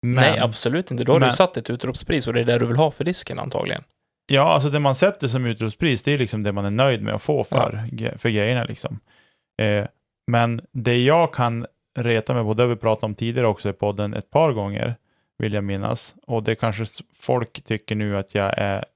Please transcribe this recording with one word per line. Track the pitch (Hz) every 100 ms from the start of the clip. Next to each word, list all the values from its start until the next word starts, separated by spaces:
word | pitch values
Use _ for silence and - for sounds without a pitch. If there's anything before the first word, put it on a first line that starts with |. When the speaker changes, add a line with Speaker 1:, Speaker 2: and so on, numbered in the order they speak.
Speaker 1:
Men, | 120
Speaker 2:
Nej, | 123 135 156
absolut | 123 110 117 147 185
inte. | 120
Då | 135
har | 156
Speaker 1:
men | 131
Speaker 2:
du |
satt | 123 185 -
ett | 113
utropspris | 120 127 127 - 160 120
och |
det | 120
är |
det | 120 117
du | 117
vill | 123
ha | 156
för | -
disken | 160 180 - -
antagligen. | - - - - - _ _ _ -
Speaker 1:
Ja, | 139 156
alltså | 160 143
det | 147
man | 143
sätter | 135 185 202 135
som | 127 123
utropspris, | 110 113 - 170 120
det | -
är | 143
liksom | 120 113
det | 104
man | 101
är | 101
nöjd | 107 135 117
med | 104
att | 107
få | - 147
för | 117 - - 107 113
Speaker 2:
Ja. | 120
Speaker 1:
ge-, | 113 -
för | 120
grejerna | 104 104 123
liksom. | 117 - - 107 _ _ _ _ _ -
Eh, | 107 104 104 _ _ _ -
men | 120 117 117 -
det | 135 117 120
jag | 123 165 165
kan | - 120 117 120 _ _ -
reta | 120 113 110
mig | 123
på, | 107
det | 110
har | 123
vi | 117
pratat | 117 110
om | 107
tidigare | 101 117 120 117
också | 101 104
i |
podden | 95 104 101 104
ett | 104 -
par | 143 160
gånger, | 113 101 101 120 117 _ _ _ _
vill | 110
jag | 104
minnas. | 101 98 110 120 - - -
Och | 117
det | 110
kanske | 113 117 104
s-, | 110 - -
folk | - - 127 113 -
tycker | - 110 -
nu | 107 104 101
att | 98
jag | 104 98 -
är | 101 98 -